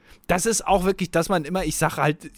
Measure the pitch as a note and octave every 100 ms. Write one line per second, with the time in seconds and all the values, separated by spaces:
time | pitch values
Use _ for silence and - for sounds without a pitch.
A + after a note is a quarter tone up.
0 | _ - - F3 A3+ A3 - F#3+ F#3 F#3
1 | F3+ E3 E3+ F#3 D3 F#3 D#3+ - D#3 -
2 | D3 D3+ D#3